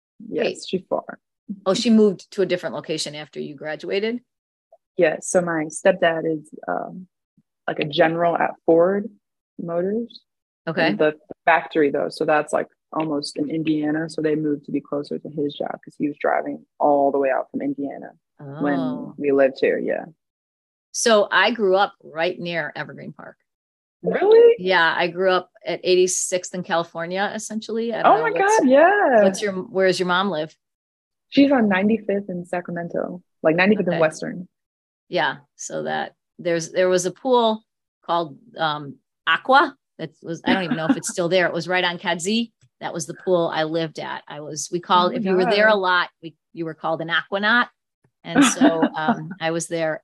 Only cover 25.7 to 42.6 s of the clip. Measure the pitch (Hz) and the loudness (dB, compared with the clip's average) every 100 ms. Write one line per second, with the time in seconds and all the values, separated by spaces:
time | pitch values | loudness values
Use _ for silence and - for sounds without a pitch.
25.7 | 175 180 180 180 - - 180 - 185 175 | -4 2 4 4 0 -2 -4 -4 -10 -4
26.7 | 170 170 165 170 190 202 214 - 220 - | -2 -4 -8 -8 -4 -4 -6 -8 -10 -6
27.7 | 226 233 220 - 415 466 - 392 440 262 | -6 -4 0 4 4 4 4 4 4 6
28.7 | 277 339 415 330 233 196 190 208 185 - | 6 6 6 4 6 4 2 -2 -4 -4
29.7 | 185 185 180 180 180 202 151 156 _ _ | 2 2 2 2 0 0 -2 -6 _ _
30.7 | _ _ _ _ _ _ 277 277 269 208 | _ _ _ _ _ _ 2 4 4 2
31.7 | 185 208 220 - 202 202 180 175 180 175 | 2 2 0 0 -4 -4 -10 -6 -6 -6
32.7 | 170 170 - - 180 - _ 160 165 190 | -8 -6 -6 -6 -8 -16 _ 0 2 4
33.7 | 208 180 156 156 - - - 180 _ _ | 2 0 2 0 0 -8 -10 -14 _ _
34.7 | _ _ _ _ 170 143 139 _ - - | _ _ _ _ -4 -4 -6 _ -18 -12
35.7 | 160 156 156 - - _ - 170 170 160 | -8 -6 -6 -8 -12 _ -8 -4 -4 -2
36.7 | 180 185 185 180 - 262 240 226 220 _ | 0 2 2 0 -4 0 2 2 0 _
37.7 | _ _ _ - 170 160 135 _ - 160 | _ _ _ -4 -2 -4 -10 _ -4 -4
38.7 | 147 143 - _ _ - 165 - 269 311 | -4 -10 -16 _ _ -2 0 4 4 4
39.7 | - _ - 160 _ - 160 - 190 170 | -2 _ -14 -14 _ -12 -6 -2 -2 -2
40.7 | 160 160 170 - - 170 180 170 170 160 | -4 -2 -2 -4 -4 0 2 2 -2 -2
41.7 | 185 180 175 185 170 175 226 233 _ | -2 -2 -2 -4 -4 -2 -2 -2 _